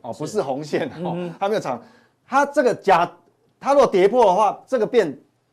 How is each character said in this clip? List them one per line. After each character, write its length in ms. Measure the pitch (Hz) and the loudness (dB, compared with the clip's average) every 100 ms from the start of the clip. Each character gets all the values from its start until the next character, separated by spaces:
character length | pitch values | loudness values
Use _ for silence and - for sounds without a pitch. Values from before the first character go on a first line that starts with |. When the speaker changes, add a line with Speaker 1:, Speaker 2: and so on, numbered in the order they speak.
Speaker 1:
哦， 100 | 123 | -14
Speaker 2:
是。 80 | 113 | -10
Speaker 1:
不 60 | 151 | -8
是 140 | 208 | -6
红 240 | 139 135 | -4 -6
线 240 | 151 175 156 143 | -4 -6 -6 -8
哦， 100 | 175 | -8
Speaker 2:
嗯 160 | 170 175 | -8 -8
哼。 40 | - | -6
Speaker 1:
它 100 | 196 | -4
没 40 | |
有 60 | 208 | -4
长， 200 | 151 120 - _ _ _ - | -4 -10 -12 _ _ _ -4
它 200 | 262 285 | -2 0
这 160 | 294 | 0
个 120 | 254 | 0
假， 340 | - - 175 175 - _ _ _ _ | 0 2 2 2 -6 _ _ _ _
它 140 | 247 | 0
如 40 | 285 | 2
果 80 | 247 | 4
跌 220 | 196 196 | 4 2
破 160 | 247 | 4
的 100 | 208 | 4
话， 240 | 180 208 - - | 4 2 -2 -4
这 120 | 262 | -4
个 80 | 214 | 0
变 300 | 240 170 127 _ _ _ | 0 0 -4 _ _ _